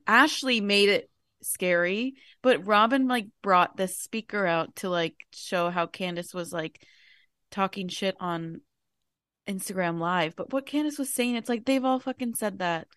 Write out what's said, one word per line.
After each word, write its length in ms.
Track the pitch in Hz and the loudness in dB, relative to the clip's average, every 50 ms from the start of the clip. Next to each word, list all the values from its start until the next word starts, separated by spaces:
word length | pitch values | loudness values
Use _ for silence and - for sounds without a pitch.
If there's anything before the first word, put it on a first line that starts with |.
| - | -2
Ashley 540 | - 214 240 285 311 - - - 262 247 226 | 2 6 6 6 6 4 0 0 0 0 0
made 280 | 202 202 202 202 202 202 | 2 4 4 6 6 6
it 220 | 202 - - _ _ _ _ _ _ _ - | 6 4 0 _ _ _ _ _ _ _ -10
scary, 720 | - - - 185 180 175 170 175 175 190 214 247 262 262 _ - - - _ - | -10 -6 -2 0 2 2 2 2 2 0 -2 -2 -4 -6 _ -20 -20 -14 _ 2
but 220 | 254 240 - 185 | 2 2 2 4
Robin, 440 | 196 214 208 214 226 269 269 262 254 | 4 4 6 6 6 4 2 2 2
like, 180 | 247 240 202 - - _ - | 0 -2 -4 -6 -14 _ 0
brought 340 | 202 185 180 175 - - | 4 6 6 4 4 2
the 120 | - 190 185 | -4 -4 -4
speaker 580 | - - - - - 226 214 - 208 208 196 | -4 -8 -12 -8 -8 -8 -8 -4 -4 -2 0
out 300 | 175 165 165 165 - - | 2 2 0 -2 -4 -8
to, 120 | - - 185 | -8 -6 -4
like, 280 | 180 170 165 160 - _ - _ - | -2 0 -2 -2 -4 _ -20 _ -20
show 380 | - - - 202 180 175 175 | -18 -12 -4 -2 -2 0 0
how 160 | 180 175 170 | 0 -2 -4
Candace 460 | 170 - - 190 180 175 170 175 - - | -4 -4 -8 -8 -6 -6 -8 -10 -10 -8
was, 200 | 180 175 156 180 | -10 -10 -8 -6
like, 340 | 165 160 160 _ - _ _ _ _ _ _ _ _ _ _ _ _ _ _ | -8 -8 -8 _ -14 _ _ _ _ _ _ _ _ _ _ _ _ _ _
talking 380 | - 208 190 190 - 202 190 180 | -4 -2 -2 -2 -2 -6 -8 -8
shit 260 | - - 202 190 - - | -6 -4 -4 -4 -4 -4
on 400 | 185 175 170 165 165 165 165 - _ _ _ _ _ _ _ _ _ _ _ _ _ _ _ _ - - | -4 -4 -4 -4 -6 -8 -10 -14 _ _ _ _ _ _ _ _ _ _ _ _ _ _ _ _ -10 -8
Instagram 500 | 196 190 - - 190 185 180 170 170 170 | -8 -8 -8 -8 -4 -2 -2 -2 -2 -2
Live, 380 | 165 175 180 180 160 156 - | -2 0 0 0 0 -2 -2
but 160 | - - - 262 | -8 -10 -4 -4
what 140 | 269 269 | -6 -6
Candace 320 | - - 294 302 302 294 294 | -2 -4 -2 -2 -2 -4 -4
was 140 | 269 - - | -6 -6 -2
saying, 240 | - 240 247 240 | -2 -2 -2 -2
it's 120 | 233 - - | -4 -2 -4
like, 160 | 240 220 220 | -4 -4 0
they've 180 | - 269 269 254 | 0 0 2 2
all 140 | 262 262 254 | 2 0 0
fucking 340 | - 262 247 - 254 233 226 | -2 -6 -6 -6 -6 -6 -6
said 260 | - 226 208 196 190 | -4 -4 -4 -4 -2
that. 280 | 185 175 170 160 165 _ _ | -4 -2 -2 -4 -6 _ _